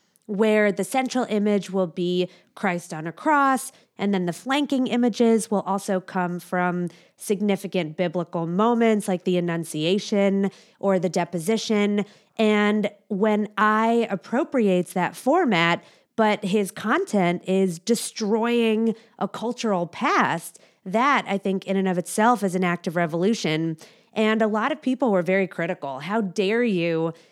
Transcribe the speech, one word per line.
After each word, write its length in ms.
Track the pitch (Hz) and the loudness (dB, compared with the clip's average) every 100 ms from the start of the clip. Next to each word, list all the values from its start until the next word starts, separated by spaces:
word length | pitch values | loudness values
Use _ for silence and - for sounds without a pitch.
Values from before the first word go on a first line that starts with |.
| _ _ - | _ _ -8
where 440 | 202 220 214 208 | 0 2 4 2
the 120 | 190 | 0
central 420 | 185 262 254 254 240 | -2 -2 -2 -2 -2
image 440 | 208 208 202 180 | 0 2 0 0
will 160 | 190 180 | -2 -2
be 420 | 170 175 180 180 - _ - | -2 -2 0 -2 -6 _ -4
Christ 380 | 202 175 - | -4 -4 -6
on 140 | 156 165 | -10 -10
a 40 | |
cross, 600 | 160 311 294 269 262 - - _ - | -4 0 4 4 0 -4 -16 _ -4
and 160 | 202 | 0
then 140 | 190 175 | 0 -2
the 60 | |
flanking 520 | 165 254 277 294 269 254 | -4 -4 -2 0 0 0
images 640 | 240 240 202 233 226 214 | 2 0 4 4 4 2
will 120 | 202 | -4
also 380 | 185 196 - 185 | -2 -4 -2 -4
come 400 | 185 190 180 175 | -2 -4 -4 -4
from 500 | - 180 180 175 175 - _ _ | -4 -2 0 0 -4 -8 _ _
significant 840 | - 196 208 190 185 185 156 156 | -4 -2 0 0 -2 -4 -4 -2
biblical 480 | 175 180 170 175 165 | -2 -2 -4 -4 -2
moments 640 | 180 226 233 226 214 196 | 2 2 4 4 2 0
like 160 | 185 | -2
the 140 | - 180 | 0 0
Annunciation 1160 | 175 170 156 156 160 202 - 208 196 196 196 - - _ | 0 -4 -4 -2 0 0 0 0 2 2 -2 -4 -20 _
or 200 | 196 190 | 0 0
the 100 | 175 | 0
Deposition. 960 | 175 175 175 160 226 - 214 208 208 196 - _ - | -2 -4 -4 -2 -2 0 0 2 0 -4 -12 _ 0
And 540 | 214 208 208 214 202 - _ | 2 4 2 2 -2 -6 _
when 400 | 196 220 208 208 - | 0 2 2 -2 0
Ai 480 | 214 214 226 233 226 | 2 4 2 2 0
appropriates 800 | 196 - 240 320 262 208 180 175 | -4 -4 -4 0 2 2 2 0
that 220 | 190 175 175 | -2 -4 -2
format, 680 | 247 330 311 175 170 170 - _ _ - | 0 2 4 4 4 2 -4 _ _ 0
but 280 | 220 202 | 2 2
his 260 | 196 214 190 | 0 0 -2
content 720 | - 214 302 392 208 175 175 - | -4 -2 -2 0 0 2 0 0
is 320 | 190 190 165 | 0 0 -2
destroying 1120 | - 240 - - 208 220 233 240 226 214 226 220 - - | -2 -2 -2 -6 -2 0 0 2 2 2 0 -2 -12 -8
a 100 | 196 | -6
cultural 600 | - 220 240 233 185 170 | -4 -8 -4 -2 -2 -2
past, 720 | - 269 370 160 165 - - _ _ 190 | -2 0 2 2 -2 -6 -18 _ _ -4
that, 400 | 202 269 254 - | 0 2 0 0
I 100 | 196 | -4
think, 280 | 202 190 - | -2 -4 -2
in 100 | 196 | 0
and 120 | 190 | 0
of 100 | 175 | 0
itself 460 | 170 - 220 240 | -2 2 2 4
is 120 | 196 180 | 0 0
an 80 | |
act 240 | 185 175 - | 0 -2 -2
of 80 | 170 | -2
revolution. 800 | 170 165 190 226 147 156 165 156 - _ _ | -2 0 0 0 -2 -2 -2 -6 -12 _ _
And 280 | - 214 220 | -2 0 2
a 60 | 214 | 0
lot 240 | 214 247 | 0 -2
of 100 | 302 | -2
people 300 | 254 254 254 | -4 0 2
were 120 | 190 | 2
very 240 | 175 190 185 | 2 0 0
critical. 520 | - 170 175 139 135 | -4 -6 -6 -8 -10
"How 220 | 151 220 | -4 -2
dare 420 | 196 170 190 233 | -2 -2 0 0
you 500 | 247 185 170 165 165 165 _ | 0 0 0 0 -2 -6 _